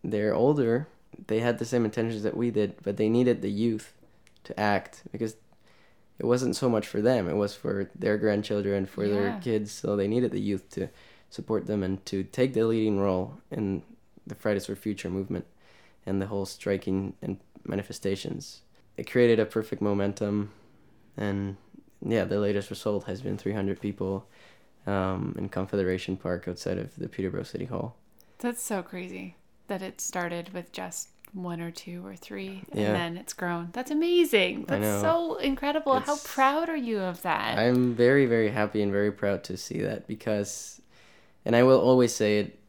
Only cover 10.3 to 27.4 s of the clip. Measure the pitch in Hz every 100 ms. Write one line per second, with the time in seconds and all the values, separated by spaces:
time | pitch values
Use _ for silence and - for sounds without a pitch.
10.3 | 104 101 95 - - 85 - - - _
11.3 | - - 107 - 104 92 95 - 98 95
12.3 | - 131 131 113 113 107 101 98 92 92
13.3 | - - - 101 95 - - _ - -
14.3 | - 110 101 - 101 107 101 92 95 95
15.3 | 87 - _ - - - _ - 98 98
16.3 | 101 92 - - 98 - 95 95 - -
17.3 | 95 - - - 98 101 - 98 98 -
18.3 | - - - - - - - - 127 120
19.3 | 110 107 113 107 - 104 101 101 101 104
20.3 | 104 101 - - - - - _ - 104
21.3 | 98 98 98 - - - _ - 113 98
22.3 | 101 101 101 101 101 110 104 - 101 113
23.3 | 101 - 107 98 95 104 98 95 98 -
24.3 | - - - _ _ - 98 95 95 98
25.3 | - 101 - 95 101 92 92 - 95 -
26.3 | 90 90 90 - 92 - - - - 95
27.3 | -